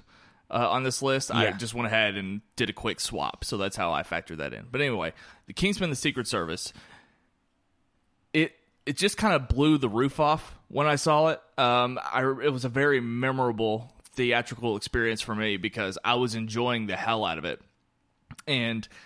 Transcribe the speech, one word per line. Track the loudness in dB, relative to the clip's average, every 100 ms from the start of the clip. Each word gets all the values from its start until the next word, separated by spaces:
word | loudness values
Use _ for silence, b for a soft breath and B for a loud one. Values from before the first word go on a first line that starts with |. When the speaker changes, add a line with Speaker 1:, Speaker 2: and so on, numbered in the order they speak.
| -18 b b b b
Speaker 1:
uh, | 0 2
on | 2
this | 0 0
list. | 2 0 0
I | 0 0
Speaker 2:
Yeah. | -2
Speaker 1:
just | -6
went | -4 0
ahead | 2 2 0
and | -6 -8 -8 -4
did | -4
a |
quick | -4 -6 -4
swap, | -4 -4 -6 -6
so | -6 -4
that's | -4 -2
how | -2
I | 0
factored | -2 -6 -6 -8
that | -8
in. | -8 -8
But | -2
anyway, | -2 -2 -4 -8 B B -12
The |
Kingsman: | -2 0 0 -2
The | -2
Secret | -2 -2 -2
Service, | -2 -2 -6 -8 -14 B B B B B _ _ _ _ _ _ _ _ _ _
it, | 0 0 _ _ _ -6
it | 0
just | 0 2
kinda | 2 2
blew | 2 4 6 6
the | 4
roof | 2 0 2
off | 2 2 -4 -18 -6
when | 0 2
I | 2
saw | 4 4 4
it. | 2 -4 0
Um, | 4 4 2 -2
I, | -4 0
it | 0 2 0
was | 0 -2
a |
very | 2 4 4
memorable | 2 0 0 2 0 2 0 0 -6 -20 -10
theatrical | -2 2 2 0 -4 -2 -2
experience | -2 0 0 -2
for | -4 -2
me | -2 -2
because | -4 -4 -4 -2
I | 0 2
was | 2 -2
enjoying | -4 0 0 0 -2
the | -4
hell | 0 0 0
out | -2
of | -4
it. | -6 _ _ _ _ _ _ -20 -12 -4
And | -2 -2 -4 -8 B